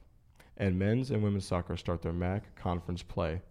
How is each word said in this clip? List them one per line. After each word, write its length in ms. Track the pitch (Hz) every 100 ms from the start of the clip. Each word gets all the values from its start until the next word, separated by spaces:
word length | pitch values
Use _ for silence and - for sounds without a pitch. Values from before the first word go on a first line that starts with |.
| - - - - - -
And 200 | 98 92
men's 320 | 101 120 127
and 120 | 110
women's 240 | 104 101 -
soccer 300 | 90 87 85
start 240 | - 85
their 100 | 82
mac 420 | 85 87 101 -
conference 480 | - 92 87 - 87
play, 380 | - - 85 85 -